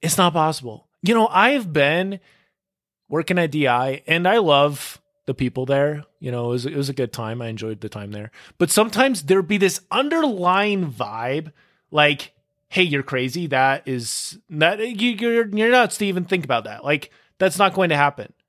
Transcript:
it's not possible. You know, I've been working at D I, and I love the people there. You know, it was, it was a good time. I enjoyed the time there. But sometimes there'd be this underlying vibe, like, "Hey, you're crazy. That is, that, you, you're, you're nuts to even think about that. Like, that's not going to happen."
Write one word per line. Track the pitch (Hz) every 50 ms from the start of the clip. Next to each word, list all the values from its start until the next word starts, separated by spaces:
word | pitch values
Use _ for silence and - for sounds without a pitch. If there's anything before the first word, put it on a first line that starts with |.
it's | - 165 - -
not | 185 175 160
possible. | 165 156 156 160 - 131 120 110 - _ _ _ _
You | - 180 233
know, | 226 220 233
I've | - 180 202 240 285 285 226 180
been | 151 151 139 139 156 170 190 196 196 190 _ _ _ _ _ _ _ _ _ _ _ _ _ _ _ _ _ _
working | - 156 160 - 180 180
at | 170 160
D | 135 156 147 131
I, | 120 120 127 135 135 143 _ -
and | 156 170 175 180
I | 208 233
love | 208 165 147 139 143 147 147 135 - - - - _ _ _ _ _ -
the | 131
people | - 131 127 - 127 127
there. | 131 139 139 143 147 151 147 147 _ _ _
You | - 131
know, | 123 120 120 117
it |
was, | 120 123 120
it | 139 -
was | 143 139 135
a | 135
good | 120 131 117 -
time. | - 117 110 113 120
I | 120 113
enjoyed | 113 110 110 110 110 101
the | 107 107
time | - 104 104 101
there. | 104 104 104 113 _ - - - - _
But | 175 -
sometimes | - - 220 233 - 214 262 277 262 185 147
there'd | 139 185 196 190 156
be | 208 208
this | 190 185 185 - _ _
underlying | - 214 269 294 330 330 320 294 226 190 175 175 180 190 202 214 208 196 180 151
vibe, | 123 110 - 101 104 113 117 123 135 151 160 156 - _ _ _ _ _ _ _
like, | - 151 147 147 151 139 - - _ _ _ _ _ _ _ _
"Hey, | - 190 185
you're | 175 143 139 131
crazy. | - - 131 127 131 123 165 180 160
That | 139 131 131 135 135 135 - -
is, | 131 123 117 110 - - - - 160 185 _ _
that, | 170 151 156 165 196 208
you, | 220 240 247 196 220 247
you're, | 233 190 233 233 233 233 233 214
you're | 196 214 214 226
nuts | 247 254 240 202 - -
to | 214
even | 202 190 180 180
think | 170 190 185 151
about | 123 131 117 107
that. | 107 104 107 -
Like, | 139 147 147 - - _ _ _ _ _ _
that's | 185 190 - 180
not | 202 190 180
going | 185 190 170
to | 160
happen." | 147 143 143 143 - 107 - _ _ _